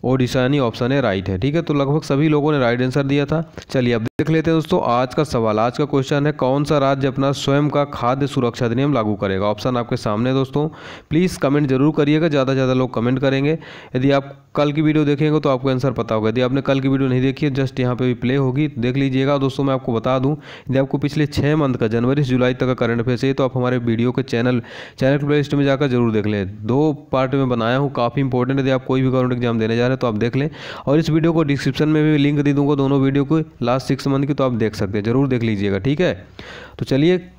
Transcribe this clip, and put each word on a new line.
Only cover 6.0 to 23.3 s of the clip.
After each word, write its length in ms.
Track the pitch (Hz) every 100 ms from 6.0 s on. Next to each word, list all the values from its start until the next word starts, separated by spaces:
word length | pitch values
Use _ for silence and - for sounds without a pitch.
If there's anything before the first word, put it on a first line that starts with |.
| 131 143 147
है, 60 |
कौन 300 | 147 127 139
सा 140 | 147 151
राज्य 300 | 135 139 135
अपना 240 | 127 135
स्वयं 360 | 135 - 139 147
का 140 | 147 143
खाद्य 420 | - 120 135 139
सुरक्षा 380 | - 120 - 120
अधिनियम 280 | 117 143
लागू 220 | 135 107 101
करेगा? 300 | 101 95 104
ऑप्शन 320 | 107 131 123
आपके 200 | 117 123
सामने 320 | 117 107 127
है 60 | 135
दोस्तों, 320 | 131 143 156 - - - -
प्लीज़ 280 | 151 180 -
कमेंट 280 | 135 143 147
जरूर 260 | 131 147 156
करिएगा, 320 | 147 156 165
ज़्यादा 260 | 143 131
से 20 | 135
ज़्यादा 180 | 131
लोग 200 | 127 127
कमेंट 260 | 123 117 131
करेंगे। 380 | 135 135 143 160 - - - 131
यदि 160 | 135
आप 240 | 139 135 - _ -
कल 160 | 147
की 100 | 147
वीडियो 240 | 151 151 147
देखेंगे 340 | 143 151 151
तो 100 | 147
आपको 200 | 131 135
आंसर 220 | 127 139
पता 220 | 120 110 110
होगा। 140 | 107
यदि 120 | 117
आपने 200 | 127 135
कल 180 | 131 139
की 80 | 135
वीडियो 220 | 135 135
नहीं 120 | 127
देखी 240 | 131 131 151
है, 60 |
just 260 | 135 131 131
यहाँ 160 | 123 123
पे 100 | 127
भी 80 | 120
प्ले 200 | 123 135
होगी, 320 | 131 127 151
देख 260 | 139 120 131
लीजिएगा। 420 | 135 131 135 143
दोस्तों 260 | 135 127
मैं 100 | 135
आपको 200 | 135 131
बता 240 | 113 120 131
दूँ, 160 | 131 147 - - -
यदि 100 | 131
आपको 180 | 135 139
पिछले 280 | 139 156 147
छः 280 | - 139 156
मंथ 200 | 143 120
का 120 | 113
जनवरी 360 | 117 123 143
से 60 | 135
जुलाई 240 | 127 123
तक 120 | 127 127
का 80 | 123
करंट 240 | 117 117
अफेयर 180 | 117 120
चाहिए 160 | 135